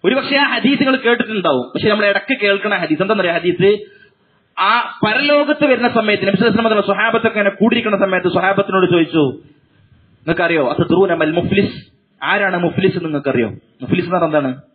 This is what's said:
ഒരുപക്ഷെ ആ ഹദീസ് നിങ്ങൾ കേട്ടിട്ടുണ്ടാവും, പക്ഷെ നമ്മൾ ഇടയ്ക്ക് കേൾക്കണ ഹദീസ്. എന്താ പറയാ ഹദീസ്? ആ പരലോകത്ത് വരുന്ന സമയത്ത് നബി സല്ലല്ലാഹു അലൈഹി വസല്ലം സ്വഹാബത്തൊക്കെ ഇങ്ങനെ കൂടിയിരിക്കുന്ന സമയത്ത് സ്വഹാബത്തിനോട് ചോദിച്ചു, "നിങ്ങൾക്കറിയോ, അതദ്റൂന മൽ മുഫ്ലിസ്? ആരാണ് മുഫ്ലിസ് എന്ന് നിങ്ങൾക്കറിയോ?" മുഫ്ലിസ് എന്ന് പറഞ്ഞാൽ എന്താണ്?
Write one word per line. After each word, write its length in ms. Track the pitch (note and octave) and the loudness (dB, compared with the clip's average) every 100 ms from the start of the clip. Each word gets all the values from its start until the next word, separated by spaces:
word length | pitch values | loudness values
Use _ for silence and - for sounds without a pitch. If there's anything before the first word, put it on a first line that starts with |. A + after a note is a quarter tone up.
ഒരുപക്ഷെ 320 | F3+ C4 - C#4 | 2 0 0 0
ആ 60 | |
ഹദീസ് 380 | C4+ A#3+ G#3+ C#4+ | 0 0 0 2
നിങ്ങൾ 160 | C4 C4 | 2 2
കേട്ടിട്ടുണ്ടാവും, 720 | A#3 A#3+ A3+ G#3+ E3+ C3 A#2+ | 2 0 0 -2 0 0 -2
പക്ഷെ 160 | - A3 | -2 0
നമ്മൾ 160 | G#3 G3+ | 2 2
ഇടയ്ക്ക് 340 | G3+ - C4+ | 0 -2 -2
കേൾക്കണ 340 | G3+ G3 G#3 | 0 0 -2
ഹദീസ്. 280 | G3 D#3 D#3 | -4 -2 -2
എന്താ 120 | F#3+ | 0
പറയാ 180 | G#3+ F3+ | 0 0
ഹദീസ്? 460 | E3+ F3 F3 F#3+ G#3 - - - _ _ _ _ - | 0 -2 2 2 2 -4 -20 -20 _ _ _ _ -2
ആ 400 | G3 A#3+ - - G#3+ | 0 0 -2 -4 -2
പരലോകത്ത് 600 | A#3 D4 D4 D4 D4 D4 | 0 2 2 2 0 2
വരുന്ന 220 | B3 A#3+ | 2 2
സമയത്ത് 380 | A#3 G#3+ G#3 F#3+ | 0 0 0 0
നബി 100 | G3 | 2
സല്ലല്ലാഹു 240 | A#3+ G#3 | 2 2
അലൈഹി 140 | A3+ | 2
വസല്ലം 80 | G#3 | 0
സ്വഹാബത്തൊക്കെ 560 | G3 G3 A3 A3+ A3+ G#3+ | 0 0 0 0 0 0
ഇങ്ങനെ 180 | G3+ G3 | -2 2
കൂടിയിരിക്കുന്ന 420 | A3+ A#3 A#3 G3+ | 0 2 0 0
സമയത്ത് 340 | G3 F#3 F3+ | 0 0 0
സ്വഹാബത്തിനോട് 580 | F3 F#3+ G3 G3 F#3+ F3+ | 0 0 0 0 0 2
ചോദിച്ചു, 280 | F3 D#3+ E3 | 2 2 2
"നിങ്ങൾക്കറിയോ, 1500 | C#3 C3 - _ _ _ _ _ _ _ - E3 E3+ D#3+ B2+ | 0 -2 -18 _ _ _ _ _ _ _ -6 -2 0 0 0
അതദ്റൂന 440 | D3 E3+ E3+ F#3+ | -2 0 2 2
മൽ 160 | E3 D#3 | 2 0
മുഫ്ലിസ്? 560 | E3 - G3 - - - _ _ _ | 0 0 0 0 -4 -20 _ _ _
ആരാണ് 340 | C#3+ G3+ G3 F3+ | -4 -2 -2 -2
മുഫ്ലിസ് 360 | F3 - F#3+ | -2 0 0
എന്ന് 120 | F3+ | -2
നിങ്ങൾക്കറിയോ?" 480 | E3 D3 C#3+ B2+ A2 - _ _ | -6 -4 -2 -2 -2 -6 _ _
മുഫ്ലിസ് 240 | B2+ F3+ D#3+ | -4 -4 -2
എന്ന് 120 | F3+ | -2
പറഞ്ഞാൽ 200 | E3 D3+ | 0 0
എന്താണ്? 220 | C3+ C3 _ | -2 -8 _